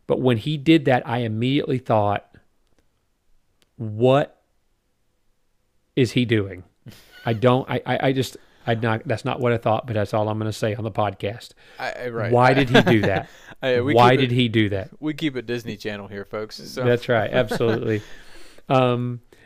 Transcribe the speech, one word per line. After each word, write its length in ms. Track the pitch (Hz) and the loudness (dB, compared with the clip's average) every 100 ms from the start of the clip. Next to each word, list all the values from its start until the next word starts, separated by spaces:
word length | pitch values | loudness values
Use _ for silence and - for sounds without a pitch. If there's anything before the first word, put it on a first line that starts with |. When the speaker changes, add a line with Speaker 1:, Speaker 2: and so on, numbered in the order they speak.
| - | -2
Speaker 1:
But 140 | 135 | 0
when 160 | 127 117 | 2 2
he 180 | 143 156 | -2 -4
did 280 | 135 160 139 | 4 4 4
that, 200 | 127 - | 2 0
I 100 | 120 | -4
immediately 600 | 117 110 123 143 - 131 | -4 -2 0 -2 -2 -4
thought, 480 | - 113 104 101 - - _ _ _ _ _ _ _ _ _ _ _ _ _ - | 0 2 2 -2 -6 -20 _ _ _ _ _ _ _ _ _ _ _ _ _ -12
"What 640 | 113 107 127 135 151 _ _ _ _ _ _ _ _ _ _ _ _ _ _ _ _ - | -10 0 4 4 0 _ _ _ _ _ _ _ _ _ _ _ _ _ _ _ _ 0
is 160 | 123 | 0
he 120 | 131 | 2
doing?" 400 | 120 113 95 90 87 _ - - _ - | 2 0 -2 -10 -18 _ -20 -20 _ -10
I 80 | - | -6
don't, 340 | 113 123 127 - | 2 2 2 0
I, 100 | 123 - | -6 -4
I, 120 | 127 135 | -2 0
I 40 | |
just, 240 | 135 123 - _ _ - | 0 -4 -6 _ _ -4
I 80 | |
not, 280 | 117 117 110 139 | -2 0 -2 -2
that's 180 | 110 | -4
not 160 | 131 - | -4 -2
what 120 | 120 | 0
I 60 | 117 | 0
thought, 280 | 120 110 120 | 0 -2 -2
but 80 | |
that's 200 | 107 101 | -4 -2
all 140 | 110 107 | -2 -2
I'm 100 | 107 | -2
gonna 140 | 107 | -4
say 220 | 104 113 | -4 -4
on 100 | 107 | -4
the 60 | 110 | -6
podcast. 600 | 98 104 95 104 117 - - - - | -2 -4 -2 -8 -8 -16 -20 -20 -10
Speaker 2:
I, 140 | 127 | -10
I, 160 | - 123 | -8 -8
right. 240 | 117 - | -4 2
Speaker 1:
Why 220 | 120 127 | 4 6
did 160 | 135 127 | 4 4
he 100 | 123 | 4
do 180 | - 110 | 6 4
that? 260 | 101 95 - - | 2 -2 -4 -16
Speaker 2:
<laughs> 180 | - - | -20 -8
I, 180 | 135 123 | -2 0
we 120 | 127 | 2
Speaker 1:
Why 180 | 117 120 | 6 6
Speaker 2:
keep 80 | 131 | 6
it, 60 | 131 | 2
Speaker 1:
did 20 | |
he 160 | 120 120 | 2 2
do 220 | 110 107 | 2 0
that? 200 | 98 - - | -2 -8 -10
Speaker 2:
we 120 | 151 | -10
keep 240 | 147 160 127 | -6 -6 -6
it 80 | 113 | -6
Disney 300 | 120 113 104 | -8 -8 -10
Channel 320 | 107 104 101 | -10 -10 -12
here, 160 | 101 | -14
folks, 320 | 98 107 110 - | -10 -10 -10 -14
so. 260 | - - | -14 -4
Speaker 1:
That's 240 | 127 120 - | 0 0 2
right. 200 | 117 104 | 0 2
Speaker 2:
<laughs> 20 | |
Speaker 1:
Absolutely. 680 | 131 123 - 120 113 120 107 - - - - - - - | 0 0 0 0 0 -2 -4 -4 -18 -18 -18 -18 -14 0
Um, 500 | 131 127 123 123 120 _ _ | 2 2 0 -4 -8 _ _